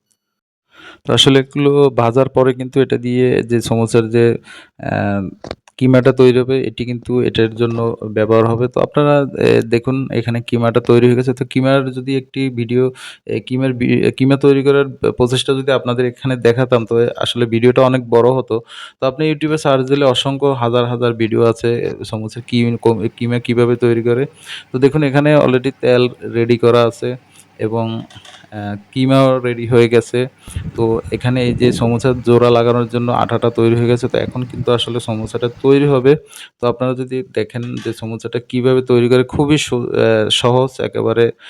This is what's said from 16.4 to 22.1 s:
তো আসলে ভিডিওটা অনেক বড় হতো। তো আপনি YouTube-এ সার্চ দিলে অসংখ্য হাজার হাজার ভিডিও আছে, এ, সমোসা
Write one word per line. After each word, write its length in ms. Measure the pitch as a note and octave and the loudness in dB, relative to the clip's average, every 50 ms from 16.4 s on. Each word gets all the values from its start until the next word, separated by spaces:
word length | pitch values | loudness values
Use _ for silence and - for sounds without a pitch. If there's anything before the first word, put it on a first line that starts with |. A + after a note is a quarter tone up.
| A2+ A#2 A#2 B2+ C3 B2 B2+ A#2 A2+ | 0 0 2 2 0 0 0 -2 0
তো 220 | - A#2 A#2 A#2+ A#2 - | 0 0 0 0 0 -2
আসলে 280 | - - - - A#2+ B2 | -6 -6 -6 -2 -4 -2
ভিডিওটা 360 | A2+ A2+ A#2 A#2 B2 B2 C3+ | -2 0 2 2 2 4 4
অনেক 280 | C3 B2+ B2+ B2+ B2 A#2 | 4 2 2 0 -2 0
বড় 220 | A#2+ A#2 A#2 B2 | 2 4 4 4
হতো। 300 | C3 C3 B2+ - A2 A#2 - - - - - - _ - | 2 0 -4 -4 -6 -6 -6 -10 -20 -20 -20 -18 _ -4
তো 80 | C3 | -4
আপনি 240 | C3 B2+ C#3+ D#3 D#3 | -4 -2 -2 -2 -2
YouTube-এ 260 | D3+ D3 D#3 D3+ D#3 | -2 -2 -2 -2 -2
সার্চ 320 | D3+ - D3 C3+ C3 B2+ C3 | 0 0 2 2 2 2 0
দিলে 160 | C#3 C#3+ C#3+ | 0 2 2
অসংখ্য 420 | C3 B2 - - C#3 C#3 C3+ C#3+ | 2 2 0 -2 -4 -4 0 0
হাজার 380 | C#3+ C3+ B2 A#2 A#2 A#2 B2 A#2+ | 0 0 0 0 2 2 2 2
হাজার 280 | A#2+ B2 A#2+ B2 A#2+ A#2 | 0 -2 -2 -2 -2 0
ভিডিও 300 | A2+ A2+ G#2+ A2+ A#2 A#2 | -2 -2 -2 0 2 2
আছে, 400 | A2+ A2+ - - A#2 A#2 A#2 F#2+ | 2 2 0 -2 -2 -2 -2 -4
এ, 200 | - - - G2+ | -6 -6 -8 -10
সমোসা 380 | - | -10